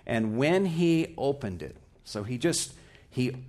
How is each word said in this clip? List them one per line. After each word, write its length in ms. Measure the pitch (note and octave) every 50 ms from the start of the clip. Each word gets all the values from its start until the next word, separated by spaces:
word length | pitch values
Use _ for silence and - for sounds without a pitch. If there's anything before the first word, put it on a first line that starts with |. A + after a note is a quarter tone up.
| -
"And 320 | - A#2 A2+ A2 A2 G#2+
when 300 | A#2 C#3 D3+ F3 F#3+ G3
he 480 | F#3 E3 E3 F3 E3+ E3 D#3+ E3 - -
opened 460 | - B2+ C#3 C#3 C3+ - G2+ F2+ E2 D2+
it," 140 | B1+ - - - - - _ -
so 180 | - - G#2+ G2+
he 140 | A2 B2+
just, 380 | A#2+ D3+ E3+ - - - - - - - - - - - -
he 360 | - B2+ B2+ C3+ B2+ - -